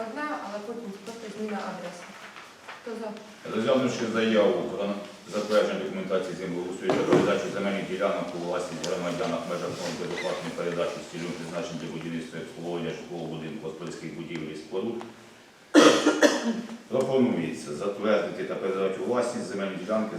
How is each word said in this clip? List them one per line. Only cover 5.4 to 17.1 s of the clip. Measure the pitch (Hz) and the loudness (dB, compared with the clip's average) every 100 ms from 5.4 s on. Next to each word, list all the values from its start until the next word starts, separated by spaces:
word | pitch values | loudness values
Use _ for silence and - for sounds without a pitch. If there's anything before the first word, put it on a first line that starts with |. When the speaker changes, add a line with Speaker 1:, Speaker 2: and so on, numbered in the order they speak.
| 104 104 98 92 | 4 4 4 0
Speaker 2:
документації | 92 95 87 92 90 87 | -2 -4 0 0 0 -4
землеустрою | 92 85 90 90 95 - | -4 -4 -4 -2 2 2
та | - | 6
передачу | - - - - 98 | 6 6 2 0 -2
земельних | 98 95 - | 0 0 -2
ділянок | 92 98 87 87 87 | 0 0 0 -2 -4
у | 87 | -2
власність | 90 90 80 90 | -2 -4 -4 -2
громадянам | 90 87 82 80 82 | -2 -2 -2 -2 -2
в | 87 | -2
межах | 87 87 82 | -4 -4 -4
зони | 87 80 | -4 -4
безоплатної | 87 87 90 85 85 85 | -4 -4 -4 -4 -4 -4
передачі | 87 85 78 73 | -2 -2 -2 -4
з | - | -8
цільовим | 82 87 80 | -8 -6 -6
призначенням | 82 87 82 80 | -6 -6 -6 -6
для | 80 | -8
будівництва | 80 82 82 80 82 | -6 -6 -6 -6 -10
і | 80 | -10
обслуговування | 82 85 85 82 78 | -8 -6 -4 -4 -6
житлового | - 85 78 | -8 -8 -8
будинку, | 78 78 73 80 | -8 -8 -8 -8
господарських | 78 82 - 80 76 | -8 -10 -10 -10 -10
будівель | 78 82 76 76 | -8 -8 -8 -10
і | |
споруд, | - 95 110 - - - - - - - - - - - 302 - - - 233 - - - - | -6 -4 -4 -4 -8 -14 -20 -20 -20 -20 6 10 10 10 6 6 6 6 0 -2 -6 -12 -2
пропонується | 139 131 | 0 4